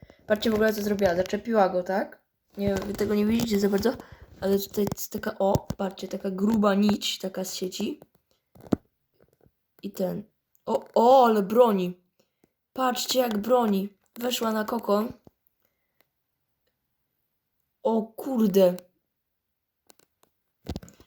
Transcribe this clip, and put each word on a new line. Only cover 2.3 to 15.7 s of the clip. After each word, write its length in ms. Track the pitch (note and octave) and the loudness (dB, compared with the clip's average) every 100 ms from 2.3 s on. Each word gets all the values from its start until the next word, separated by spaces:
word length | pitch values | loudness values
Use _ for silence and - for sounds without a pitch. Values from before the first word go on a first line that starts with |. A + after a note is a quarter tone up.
| _ _ - | _ _ -4
Nie 100 | G3+ | -2
wiem, 100 | G3 G3 | -2 -4
wy 60 | |
tego 220 | G3+ G#3 | -4 -2
nie 120 | G#3 G#3 | 0 2
widzicie 340 | A#3 A#3 G3+ | 0 0 0
za 80 | G3+ | 2
bardzo, 280 | G3 A3 C4 - - - - | 2 0 -4 -12 -20 -20 -8
ale 180 | G3 G3 | -2 -2
tutaj 280 | - - G3+ | -2 -4 -4
jest 180 | - - | -4 -8
taka, 260 | G#3 G#3+ - | -8 -8 -2
o, 280 | G3 - - - | 0 0 -4 -6
patrzcie, 320 | G3 - F#3+ | -6 -8 -12
taka 220 | G3 G3 | -8 -8
gruba 440 | F#3 G#3 A3+ G3+ | -2 0 2 2
nić, 440 | G3 G#3 G#3 - - | 4 2 0 -4 -8
taka 260 | F#3+ F#3+ | -8 -8
z 100 | F#3+ | -10
sieci. 460 | - F#3 F#3 G#3+ D4+ - _ _ _ _ - - - _ _ _ _ _ _ _ _ _ _ | -8 -8 -6 -8 -8 -16 _ _ _ _ -20 -4 -4 _ _ _ _ _ _ _ _ _ _
I 100 | G3 | -16
ten. 300 | - F3+ F3 G#3 _ _ _ - | -6 -6 -6 -12 _ _ _ -6
O, 220 | - - | -6 -2
o, 320 | G#3 A#3 C4+ A#3+ | 2 6 8 8
ale 160 | G#3+ | 4
broni. 600 | F#3+ A3 A#3+ G3+ F3+ F3+ _ _ _ _ _ _ _ | 2 6 6 6 -2 -6 _ _ _ _ _ _ _
Patrzcie, 460 | - B3+ A#3 - B3 | -4 -2 -2 -4 -2
jak 200 | B3 G#3 | -2 -2
broni. 600 | A3 B3 A3+ G3 G3+ - _ - | 2 2 2 0 -2 -12 _ -10
Weszła 340 | B3 B3 A3+ | -6 -4 -2
na 120 | A3 | -4
kokon. 480 | G#3+ A#3 - G3+ A#3 - - _ _ _ _ | -4 -4 0 0 -2 -10 -20 _ _ _ _